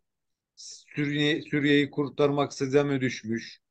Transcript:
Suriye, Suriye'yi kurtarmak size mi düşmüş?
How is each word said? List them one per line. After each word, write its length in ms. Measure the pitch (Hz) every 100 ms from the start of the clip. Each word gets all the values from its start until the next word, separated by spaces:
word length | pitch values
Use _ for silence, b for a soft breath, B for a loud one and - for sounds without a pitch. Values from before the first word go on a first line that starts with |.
| _ _ _ _ _ _
Suriye, 840 | - - - - 147 147 147 156
Suriye'yi 480 | - 147 143 143 143
kurtarmak 640 | 143 139 - 147 143 139
size 300 | - 135 143
mi 180 | 143 139
düşmüş? 580 | 127 - 107 113 - - _